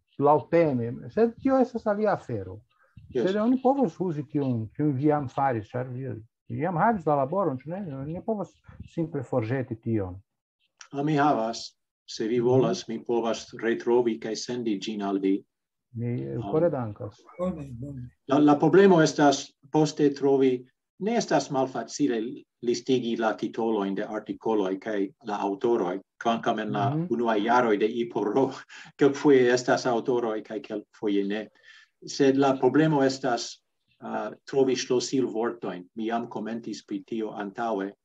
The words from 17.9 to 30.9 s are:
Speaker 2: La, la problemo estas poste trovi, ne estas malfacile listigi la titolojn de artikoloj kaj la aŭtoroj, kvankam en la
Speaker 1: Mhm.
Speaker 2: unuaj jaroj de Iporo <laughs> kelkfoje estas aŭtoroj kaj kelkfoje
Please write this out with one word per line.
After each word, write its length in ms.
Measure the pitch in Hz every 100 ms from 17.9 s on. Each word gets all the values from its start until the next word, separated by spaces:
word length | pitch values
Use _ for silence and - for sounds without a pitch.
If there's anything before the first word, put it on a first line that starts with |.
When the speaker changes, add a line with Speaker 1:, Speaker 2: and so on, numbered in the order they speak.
| 135 123 _ -
Speaker 2:
La, 120 | 147
la 160 | 147 143
problemo 440 | 156 175 196 170
estas 420 | 151 - 143 139 - _ -
poste 380 | 151 151 - 143
trovi, 560 | 139 139 139 135 127 - _ _ -
ne 160 | 196 233
estas 360 | - 156 -
malfacile 680 | 135 131 127 113 - 139 113 113 - - -
listigi 520 | 120 120 - 127 113 110
la 160 | 110
titolojn 600 | 107 110 - 113 107 98 98
de 80 |
artikoloj 760 | 104 107 - 95 113 110 95 95
kaj 180 | 113 104 98 - 110
la 100 | 104
aŭtoroj, 640 | 101 98 120 117 90 95 - -
kvankam 400 | 117 117 123 110
en 120 | 107
la 180 | 104 120
Speaker 1:
Mhm. 160 | 156 170
Speaker 2:
unuaj 300 | - 117 107 107
jaroj 320 | 123 117 104
de 80 | 110
Iporo 640 | 120 117 113 101 135 131 - -
<laughs> 240 | - - -
kelkfoje 560 | 143 139 151 131 123
estas 320 | 123 127 123 131
aŭtoroj 560 | 113 110 120 117 107
kaj 160 | 104 107
kelkfoje 680 | - 104 -